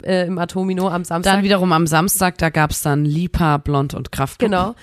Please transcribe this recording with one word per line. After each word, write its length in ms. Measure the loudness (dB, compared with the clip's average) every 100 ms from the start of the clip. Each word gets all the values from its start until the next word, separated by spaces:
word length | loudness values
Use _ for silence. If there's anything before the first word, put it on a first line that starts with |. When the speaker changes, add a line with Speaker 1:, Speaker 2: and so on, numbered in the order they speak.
Speaker 1:
äh, 240 | -2 -2 -2
im 100 | -4
Atomino 520 | -4 -2 -2 -2 -2
am 160 | -2 -4
Samstag. 300 | -2 0 2
Speaker 2:
Dann 80 |
wiederum 280 | 2 2 2
am 160 | 2 2
Samstag, 500 | 2 2 0 0 0
da 120 | 0
gab's 320 | 2 0 0
dann 240 | 0 0 0
Lipa, 520 | 0 -2 0 2 0
Blond 360 | 0 -2 -2
und 180 | -6 -8
Kraftklub. 400 | -6 -6 -2 0
Speaker 1:
Genau, 240 | 0 -2 -6